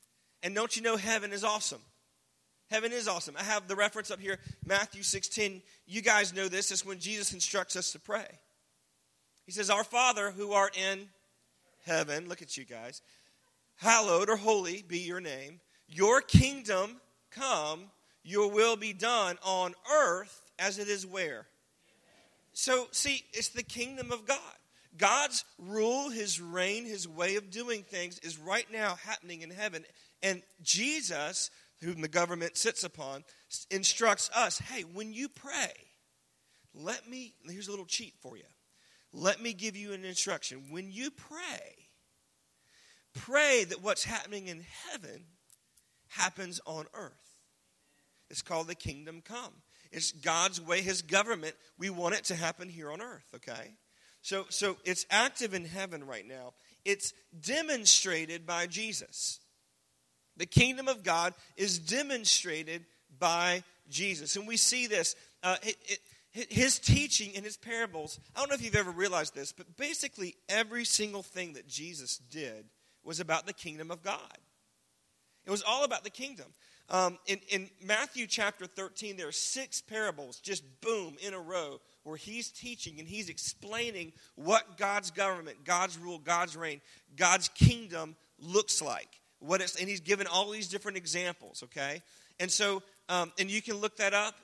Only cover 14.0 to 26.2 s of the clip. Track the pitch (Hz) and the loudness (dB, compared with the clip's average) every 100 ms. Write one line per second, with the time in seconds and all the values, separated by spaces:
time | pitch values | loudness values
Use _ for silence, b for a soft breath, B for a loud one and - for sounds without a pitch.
14 | 208 170 202 220 214 208 175 196 180 175 | 8 6 6 4 4 4 2 -6 -6 -6
15 | 175 180 170 135 139 175 _ b b 156 | -4 -6 -6 -8 -10 -16 _ b b 4
16 | 208 262 - - 262 277 214 190 202 247 | 8 8 10 8 8 2 0 0 0 -6
17 | _ _ _ 233 262 190 151 160 196 _ | _ _ _ -4 0 2 0 -4 -10 _
18 | b b 131 202 208 208 233 220 214 190 | b b -2 2 4 6 4 4 -2 -2
19 | 226 240 185 175 190 185 180 180 247 302 | 2 2 2 0 0 0 0 -4 2 4
20 | 240 180 202 - - - 196 202 208 202 | 6 2 -4 -16 -12 -4 -2 -2 -2 -4
21 | 185 190 165 113 - _ _ _ b b | -4 -4 -4 -6 -14 _ _ _ b b
22 | b b b b b - 262 254 240 - | b b b b b -2 2 2 2 -2
23 | 277 269 - 220 220 233 - 240 247 269 | 0 -2 -4 -6 -4 -6 -8 -6 -8 -6
24 | 240 240 214 277 - - _ b b 160 | -6 -4 -2 -2 -4 -18 _ b b 2
25 | 196 254 294 247 - - 180 214 220 262 | 4 6 4 0 -6 -12 -4 0 2 2
26 | 285 226 | -2 -4